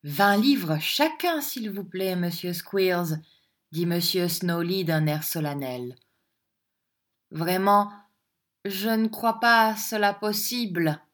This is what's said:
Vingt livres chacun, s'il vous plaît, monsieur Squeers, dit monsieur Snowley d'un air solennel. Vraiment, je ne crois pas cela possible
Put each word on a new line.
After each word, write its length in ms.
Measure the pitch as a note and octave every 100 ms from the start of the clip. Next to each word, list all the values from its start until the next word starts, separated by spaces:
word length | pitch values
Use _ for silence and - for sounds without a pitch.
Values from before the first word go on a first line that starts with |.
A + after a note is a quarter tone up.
Vingt 360 | D3 D3 G3+ G3+
livres 400 | C4 C4 E3+ D#3
chacun, 600 | - - D#4 D#4+ F4+ D#4+
s'il 280 | - B3+ G#3+
vous 140 | G3
plaît, 320 | F3+ F#3 F#3+ F3+
monsieur 380 | F3 E3+ F3+
Squeers, 640 | F3 - G3 F#3 F3+ E3+ D#3 - _ _ _ _
dit 140 | D#3
monsieur 440 | E3+ F3 E3+ F#3 F3
Snowley 540 | E3+ F3+ E3+ E3+ F#3+
d'un 240 | E3+ D#3+ D3+
air 180 | D3+
solennel. 720 | - E3 D3 C#3+ C3 B2 B2 B2 _ _ _ _ _ _ _ _ _ _ _ _ _
Vraiment, 640 | D#3 E3 F#3 G3 G3+ G3+ - _ _ _ _ _ _
je 240 | G3 G3 G#3+
ne 200 | A3 A3
crois 320 | - A#3 A3+
pas 360 | A#3 A3+ A3 G#3+
cela 380 | - A3 G3+
possible 880 | G3+ G#3+ G#3 - B3 A3+ E3+ D#3+ D3+ _